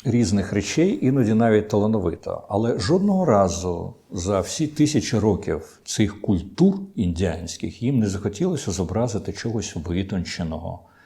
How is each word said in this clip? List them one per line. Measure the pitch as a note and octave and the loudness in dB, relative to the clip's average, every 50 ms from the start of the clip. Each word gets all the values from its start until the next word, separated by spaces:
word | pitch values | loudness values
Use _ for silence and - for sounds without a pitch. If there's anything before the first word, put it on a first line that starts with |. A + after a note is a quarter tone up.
| - | -4
різних | C3 G#2+ A#2+ A2+ F#2 G2+ G2+ F#2+ - | 0 2 2 2 2 2 0 0 0
речей, | G2 G#2 G#2 - - D3+ E3+ G3 - - - | -2 -2 -2 0 0 2 2 2 2 2 2
іноді | B2+ C3+ C#3 A#2 G#2+ A2+ | 2 4 4 4 4 4
навіть | A2 A#2 A2+ G#2+ G#2+ G#2+ - | 4 6 6 4 4 4 2
талановито. | - G#2 G#2 G#2+ A2 G#2+ F#2 E2+ E2 - - - - - - - | 2 2 2 2 2 0 0 -2 -4 -4 -8 -10 -10 -10 -8 -4
Але | G2+ G2+ A2+ A#2 - - | -2 0 0 0 0 -2
жодного | F2+ A2 E3 G3 G3+ G#3 F#3+ F#3+ F3 | 0 0 2 2 2 2 2 2 4
разу | D3+ A2 G2+ G2 F2+ E2 E2+ F2 F2+ E2+ E2+ E2+ F2+ - _ _ - | 4 6 6 6 4 2 -2 -4 -4 -4 -4 -6 -10 -12 _ _ -12
за | - F#2+ E2+ G2 G2+ F#2+ | -8 -4 -2 0 0 0
всі | F2+ - - - D#3 | 0 -2 -2 -4 -4
тисячі | D3 D3+ - D#3 D3 - A#2+ G2+ - A#2+ G#2+ | -2 2 2 2 2 2 0 0 2 0 2
років | A2 A2 F#2+ E2+ - F#2 D#2+ D2+ - - - _ - | 2 2 2 2 -2 -4 -4 -6 -6 -12 -20 _ -12
цих | - - - G#2+ F#2+ - - | -8 0 0 0 0 0 -4
культур | - - G2 F2 - - - - F3 G3 F#3+ - - - - | -2 0 0 0 0 -4 0 4 4 4 4 2 -6 -10 -4
індіанських | - G2+ F2 D#2+ E2 G2 F2 D#2 E2 E2+ - - - - F2+ - - | -2 -2 0 0 0 -2 -2 -2 -4 -8 -10 -10 -8 -10 -10 -8 -4
їм | A2+ C3 C#3+ B2 | -2 0 2 2
не | G#2+ G2 | 0 0
захотілося | F#2+ G2 G2 G#2 - - F3 F#3 F3+ C3 - G#2+ | -2 -2 -4 -4 -2 0 -2 0 0 -2 -4 -4
зобразити | F2 F#2 F2+ E2 F2 A2 A#2+ B2 G#2 G2 - G2+ | -2 -2 -2 -2 0 -2 -2 0 -2 -4 -6 -6
чогось | G2 - - A#2 A2 A2 F#2+ - - | -10 -6 -6 -4 -4 -4 -4 -6 -8
витонченого, | E2+ D2+ E2+ F2 F#2 F#2+ G2 G#2 F#2 E2 - - - F2 D#2+ D#2 D#2 E2 F2 E2+ E2+ - _ _ _ _ | -8 -6 -4 -2 -2 -2 -2 -4 -4 -4 -6 -6 -6 -6 -6 -6 -8 -8 -10 -12 -12 -16 _ _ _ _